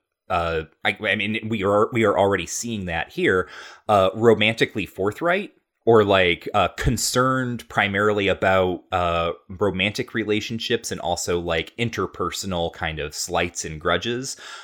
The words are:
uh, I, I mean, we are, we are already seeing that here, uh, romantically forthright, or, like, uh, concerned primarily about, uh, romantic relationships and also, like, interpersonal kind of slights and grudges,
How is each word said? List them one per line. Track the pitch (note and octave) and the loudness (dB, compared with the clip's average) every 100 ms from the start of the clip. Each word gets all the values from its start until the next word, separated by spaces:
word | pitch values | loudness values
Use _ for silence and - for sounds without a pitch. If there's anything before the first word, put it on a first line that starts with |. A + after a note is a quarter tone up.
| _ _ - | _ _ -4
uh, | F2+ E2+ E2 D#2 _ G#2+ | -2 0 -2 -6 _ -6
I, | G2+ G#2 | -2 -2
I | G2+ | -2
mean, | G2+ A2 G#2+ | -2 -4 -4
we | A2 | -2
are, | F#2+ G#2 A2+ | 2 2 2
we | A#2+ | 2
are | G#2+ G2+ | 2 4
already | G2 G2 E2+ | 4 2 -2
seeing | - A#2 A2 F#2 | -8 -6 -6 -4
that | E2 - | -4 -6
here, | - E3+ F#2 F2+ - - - - | -2 2 2 0 -8 -20 -10 2
uh, | G#2 F#2+ | 4 4
romantically | A2 A#2 G#2 G#2+ A2+ C3+ A2+ - | 4 4 6 4 2 -2 -2 -6
forthright, | - G2 - E3+ F#3 F#3+ _ _ _ | -4 -4 -2 0 -2 -4 _ _ _
or, | - A2 | 4 6
like, | G#2 G2 F2+ E2+ - | 6 6 4 2 -2
uh, | G#2 F2 - | 0 0 0
concerned | - A#2 - - C3 C3 B2 A#2+ - | -2 0 0 0 2 0 -4 -8 -6
primarily | - G2+ G2 G#2 G#2 G2 | 0 0 2 2 2 2
about, | F2+ G2 F#2+ F#2 F2+ - | 2 4 4 4 0 -4
uh, | F#2 F2 E2+ E2+ - - | -2 0 0 -2 -4 -12
romantic | F#2 G#2 F#2 G2 G#2+ A#2+ | -4 -2 0 -2 -2 -6
relationships | A#2 G#2 G#2+ G#2+ A2+ - A2+ - | -4 -2 -2 -4 -8 -4 -4 -4
and | F#2+ | -8
also, | - F2 - F2 | -6 -4 -2 -2
like, | E2+ E2 D#2+ - | -2 -4 -4 -6
interpersonal | A#2 G#2+ F#2 - F2+ - G2 F2 E2+ | -4 -4 -6 -4 -6 -6 -6 -4 -4
kind | - E2 D#2 | -4 -6 -6
of | D2 - | -8 -8
slights | - F2 F2 - E2 | -4 -2 -2 -4 -10
and | D#2 | -6
grudges, | E2+ F2 G2+ A#2+ C3 - - - | -2 0 -2 -6 -8 -12 -14 -18